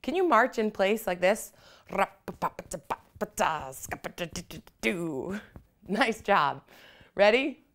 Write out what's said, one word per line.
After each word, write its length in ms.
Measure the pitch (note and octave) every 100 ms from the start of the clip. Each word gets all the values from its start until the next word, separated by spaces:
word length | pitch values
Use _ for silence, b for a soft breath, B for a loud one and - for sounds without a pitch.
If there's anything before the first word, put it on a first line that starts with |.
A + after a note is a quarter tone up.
Can 100 | -
you 140 | E4+ F4+
march 300 | A3+ B3 B3+
in 120 | G#3+
place 360 | G#3+ G3 A3 G#3
like 160 | F3+
this? 320 | F3+ G#3+ - b b b - - G3 - - - - - - F3+ _ - _ - G#3 - F3 D#3 C3+ C3+ - - - - E3+ - - D#3+ - _ A3 F#3+ E3+ C3 - G3+ - - _ _ -
Nice 320 | G#3 C4 A3
job. 400 | - G3 C#3+ C3+ _ B B B B
Ready? 500 | - G3+ A#3 C#4+ B3 _